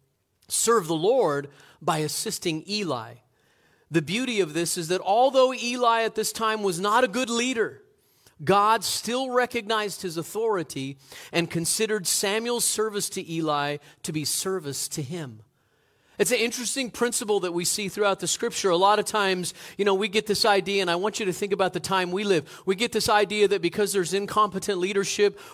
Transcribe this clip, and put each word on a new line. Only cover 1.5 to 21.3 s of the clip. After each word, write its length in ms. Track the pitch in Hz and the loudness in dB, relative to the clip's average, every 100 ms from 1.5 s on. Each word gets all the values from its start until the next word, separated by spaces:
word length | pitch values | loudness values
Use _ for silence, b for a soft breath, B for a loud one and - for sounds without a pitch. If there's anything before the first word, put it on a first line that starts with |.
| B B B | B B B
by 160 | 151 160 | -2 0
assisting 680 | 151 - - - 185 160 156 | 0 -4 -6 -4 -4 -4 -4
Eli." 500 | 208 190 127 113 117 _ b b b b b b | -4 -4 -4 -8 -16 _ b b b b b b
The 100 | 156 | -2
beauty 380 | 143 202 254 220 | 0 -2 -2 0
of 140 | 175 | 0
this 240 | 151 170 - | 0 -2 -2
is 100 | 160 | -2
that 140 | 185 | -2
although 520 | 185 208 262 262 262 | 2 4 4 6 4
Eli 500 | 254 233 247 240 226 | 2 -4 2 2 4
at 120 | 226 220 | 2 -2
this 160 | 214 | -4
time 320 | - 220 220 | -2 0 0
was 160 | 202 170 | 0 0
not 240 | 202 226 | 2 4
a 60 | 254 | 4
good 200 | 196 254 | 2 -2
leader, 540 | 233 247 240 180 - _ _ b b b b | 0 0 0 -2 -4 _ _ b b b b
God 400 | 147 196 208 226 | 2 4 6 4
still 480 | - - - 247 262 | 0 -4 -2 -2 0
recognized 720 | 247 240 240 202 220 208 - | 2 2 0 -2 -2 -2 -6
his 120 | 190 160 | -8 -6
authority 800 | 156 208 226 202 160 - 135 139 B B B | -6 -2 0 0 -2 -6 -8 -10 B B B
and 180 | 170 170 | -2 0
considered 560 | 170 170 - 220 214 180 | -2 -2 0 0 -2 -2
Samuel's 600 | - 202 214 233 240 - | -2 0 -2 -2 -2 -2
service 440 | - 220 208 - | 0 -2 -2 -6
to 180 | - 165 | -6 -6
Eli 500 | 165 156 147 143 147 B B | -4 0 0 0 -4 B B
to 100 | - | -8
be 120 | 156 139 | -4 -4
service 640 | - 190 190 151 139 - | -4 -2 -4 -6 -6 -6
to 120 | - | -6
him. 400 | 131 175 143 110 107 _ b b b b b b | -8 -8 -10 -14 -20 _ b b b b b b
It's 120 | 202 | 2
an 60 | 240 | 2
interesting 540 | 226 233 233 - 247 | 0 -2 -4 -4 -4
principle 480 | - 240 233 214 208 | 0 0 0 0 0
that 120 | 180 | 0
we 140 | 175 175 | -2 -2
see 240 | - 196 | -2 -4
throughout 300 | 202 208 190 | 0 0 2
the 80 | 175 | -2
scripture. 420 | - 240 - 196 | -2 -2 0 2
A 80 | 170 | 4
lot 220 | 190 208 | 6 4
of 60 | 208 | 2
times, 500 | 214 196 180 175 - B B | 0 2 0 -2 -8 B B
you 100 | 202 | 2
know, 100 | 190 | 2
we 120 | 208 | 2
get 200 | 202 208 | 0 0
this 180 | 196 226 | 2 4
idea, 360 | 202 180 196 | 4 2 0
and 100 | 180 | 0
I 60 | 170 | 0
want 220 | 202 208 | 0 -2
you 60 | |
to 80 | 208 | -4